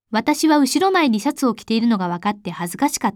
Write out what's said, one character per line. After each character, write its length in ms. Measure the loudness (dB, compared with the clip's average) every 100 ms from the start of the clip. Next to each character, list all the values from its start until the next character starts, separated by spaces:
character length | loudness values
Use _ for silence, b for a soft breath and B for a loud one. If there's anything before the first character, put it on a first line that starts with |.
| -6
私 340 | -2 0 0 4
は 120 | 4
後 200 | 4 2
ろ 140 | 2
前 160 | 2 2
に 100 | 0
シ 100 | -2
ャ 20 |
ツ 140 | 0 -2
を 60 |
着 100 | -2
て 120 | -2 0
い 40 |
る 80 | 2
の 100 | 0
が 100 | -2
分 120 | -2
か 100 | -4
っ 80 | -4
て 120 | -8
恥 200 | -8 -8
ず 40 | -2
か 120 | -2
し 120 | -2
か 80 |
っ 60 | -4